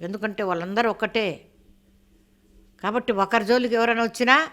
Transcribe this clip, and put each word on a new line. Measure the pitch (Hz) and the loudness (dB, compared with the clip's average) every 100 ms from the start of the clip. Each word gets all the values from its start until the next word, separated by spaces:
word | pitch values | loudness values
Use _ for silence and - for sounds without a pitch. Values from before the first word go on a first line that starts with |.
ఎందుకంటే | 170 202 208 196 | -10 -6 -6 -4
వాళ్ళందరూ | 196 175 180 202 233 | -2 -2 -2 0 0
ఒక్కటే." | 208 220 226 208 147 - _ _ - _ _ _ _ _ _ _ - - _ | 0 -2 -2 -2 -4 -12 _ _ -20 _ _ _ _ _ _ _ -20 -20 _
కాబట్టి | 190 226 240 | -6 -2 -2
ఒకరి | 202 190 233 208 | 0 2 2 2
జోలికి | 247 247 226 | 2 2 2
ఎవరైనా | 233 226 | 2 2
వచ్చినా | 233 - 247 269 320 | -2 0 4 4 2